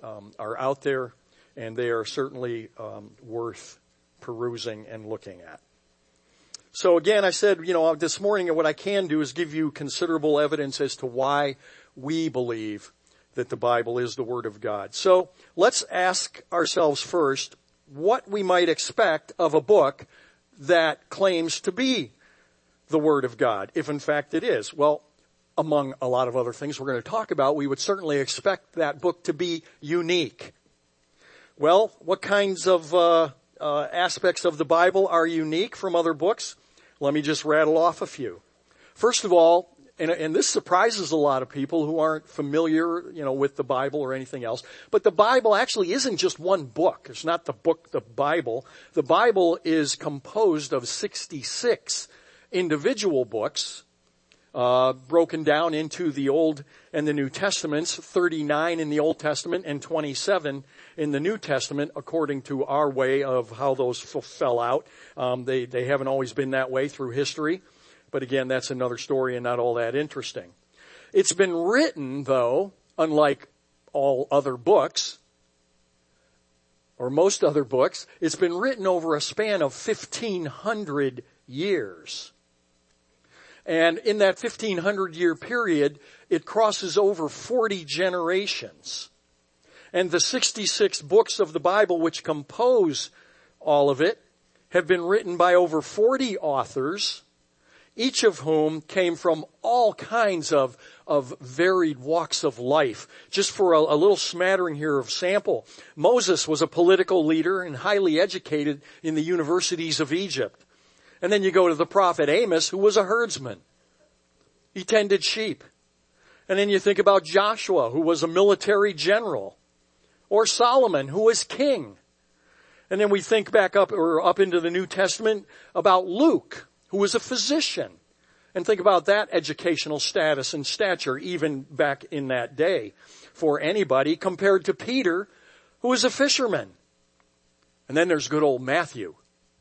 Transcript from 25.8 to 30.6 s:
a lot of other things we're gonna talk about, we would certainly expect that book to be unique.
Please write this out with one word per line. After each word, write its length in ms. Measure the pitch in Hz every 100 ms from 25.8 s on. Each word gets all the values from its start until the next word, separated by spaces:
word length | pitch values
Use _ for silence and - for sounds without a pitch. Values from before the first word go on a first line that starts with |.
| 135 127
a 80 | 127
lot 200 | 127 123
of 80 | 127
other 160 | 120
things 260 | 117 147 139
we're 80 | 135
gonna 160 | 123
talk 280 | - 220 -
about, 260 | 156 135 151
we 100 | 139
would 140 | 135
certainly 380 | - 196 165 143
expect 560 | 135 - 202 190 _
that 260 | 170 151 143
book 240 | 175 170
to 80 | -
be 300 | 151 175 165 - _
unique. 720 | 147 175 165 180 127 - - _